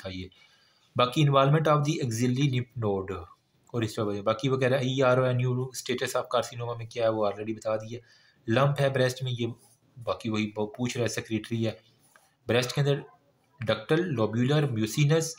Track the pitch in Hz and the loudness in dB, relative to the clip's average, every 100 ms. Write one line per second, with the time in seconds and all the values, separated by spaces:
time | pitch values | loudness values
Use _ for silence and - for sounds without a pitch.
0 | 95 92 90 _ _ _ _ _ _ - | -10 -10 -12 _ _ _ _ _ _ 0
1 | 123 160 143 139 139 151 156 147 143 165 | 0 4 4 6 6 4 4 2 2 -2
2 | 131 110 127 127 147 127 123 123 110 98 | -2 0 0 2 0 0 -4 -4 -2 -2
3 | 95 90 87 - _ _ _ 120 107 - | -4 -8 -12 -20 _ _ _ -4 -4 -2
4 | 104 101 101 110 139 131 131 135 127 131 | -4 -2 0 0 0 2 2 2 0 2
5 | 131 127 127 123 127 123 131 - - 120 | 4 4 4 2 0 -2 -4 -8 -6 -4
6 | 127 127 117 123 117 117 117 117 113 120 | -2 -4 0 -2 -2 -6 -8 -8 -8 -2
7 | 113 110 104 101 107 107 110 110 110 117 | 0 2 0 -2 -6 -6 -4 -4 -4 -14
8 | - _ _ _ - 113 143 143 139 131 | -16 _ _ _ 0 2 4 4 0 2
9 | 127 127 127 120 117 120 _ _ _ - | 0 0 -6 -4 -6 -8 _ _ _ -14
10 | 117 95 113 107 107 107 107 - 123 120 | -6 -6 -2 -2 -2 -2 -6 -4 -6 -2
11 | 113 - - 110 107 117 113 - _ _ | -2 -2 -4 -6 -4 -4 -4 -4 _ _
12 | _ _ _ _ - 117 123 - 139 143 | _ _ _ _ 0 0 0 0 0 0
13 | - - _ _ _ - 113 110 - 156 | -4 -20 _ _ _ -10 -4 -2 0 0
14 | 180 123 107 113 123 151 143 110 107 - | 0 0 0 2 2 2 0 0 -2 2
15 | 143 160 156 | 4 4 0